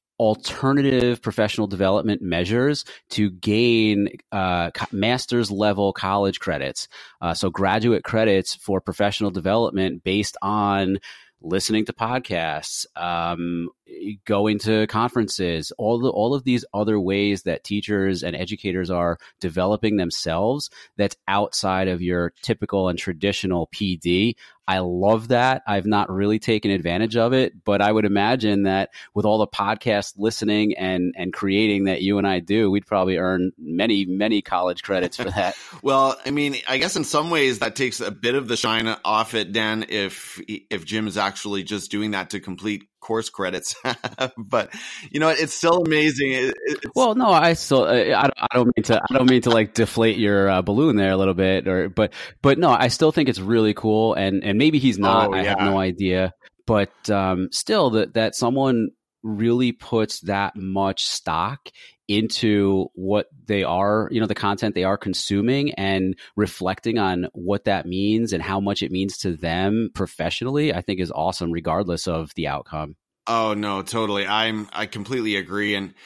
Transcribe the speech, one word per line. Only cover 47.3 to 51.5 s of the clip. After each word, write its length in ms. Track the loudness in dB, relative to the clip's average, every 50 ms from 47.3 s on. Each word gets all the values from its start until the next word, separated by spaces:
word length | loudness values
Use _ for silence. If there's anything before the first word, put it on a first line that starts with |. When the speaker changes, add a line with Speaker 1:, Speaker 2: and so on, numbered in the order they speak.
| 6 6 6 4 4
Speaker 1:
still, 320 | 2 2 2 4 4 6
I, 280 | 6 4 4 4 4 4
I 100 | 4 4
don't, 160 | 2 2 0
I 80 | -2 0 2
don't 220 | 4 4 4 4
mean 80 | 2 2
to, 180 | 2 2 2 2
I 120 | 2 2
don't 140 | 4 6 6
mean 140 | 6 6 6
to, 80 | 6
like, 240 | 4 4 4 2 2
deflate 420 | 0 0 2 2 2 4 4 4
your, 320 | 4 2 2 4 4 4 4
uh, 140 | 4 2 2
balloon 340 | 2 2 4 4 4 4
there 140 | 4 4 4
a 60 | 4
little 180 | 4 2 2 2
bit, 340 | 4 4 4